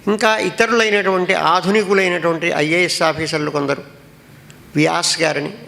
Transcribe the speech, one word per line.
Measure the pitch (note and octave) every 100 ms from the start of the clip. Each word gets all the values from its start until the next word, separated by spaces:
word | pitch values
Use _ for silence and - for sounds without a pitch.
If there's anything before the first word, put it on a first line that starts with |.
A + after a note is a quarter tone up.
| G3
ఇంకా | G#3+ A3 A3
ఇతరులైనటువంటి | F#3 - A3+ A#3 A3 G3+ F#3+ F#3 F3+
ఆధునికులైనటువంటి | - D#3 F3+ F3 G#3+ F#3+ G3 F#3 F3 E3+ E3 E3 D3+
ఐఏఎస్ | D3+ E3+ F3 -
ఆఫీసర్లు | E3 D3+ D#3 D#3+ D3
కొందరు, | C#3+ C#3+ C#3 - - - - - - - - - D3
వ్యాస్ | D#3+ E3 - -
గారని | D#3+ D3+ D3+ -